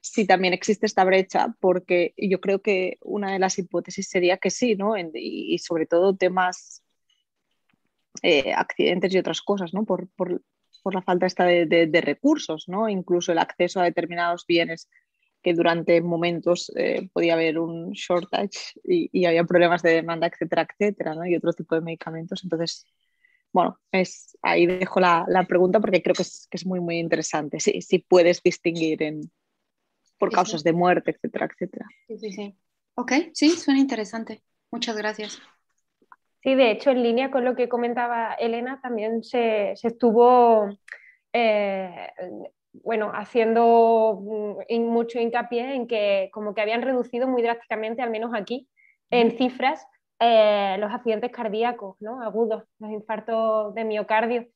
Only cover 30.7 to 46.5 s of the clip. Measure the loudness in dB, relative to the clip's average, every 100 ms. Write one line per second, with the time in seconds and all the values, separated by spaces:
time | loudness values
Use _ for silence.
30.7 | 2 4 2 0 -6 -8 -6 -8 -8 -12
31.7 | -12 -18 _ _ -14 -12 -12 -14 -16 _
32.7 | _ _ -10 -2 0 0 0 2 2 2
33.7 | 2 2 0 -6 -8 -12 -16 _ _ _
34.7 | -8 -6 -4 -6 -6 -10 -14 -20 _ _
35.7 | _ _ _ _ -20 _ _ 0 4 4
36.7 | 4 0 2 2 0 0 0 -2 -2 -2
37.7 | -2 -2 -2 -4 -4 -4 -4 -4 -4 -6
38.7 | -10 -8 -6 -4 -4 -4 -2 0 0 -2
39.7 | -4 -6 0 2 6 6 8 6 6 2
40.7 | -6 -18 -20 -20 _ _ 0 2 2 0
41.7 | -4 -6 -12 -16 -14 -14 -12 -16 _ _
42.7 | -14 -4 -4 -2 -6 -4 0 2 6 6
43.7 | 8 6 6 4 0 -6 -6 -6 -8 -4
44.7 | -2 0 0 0 -2 -2 -2 -4 -6 -4
45.7 | -6 -4 -2 0 0 -2 -6 -8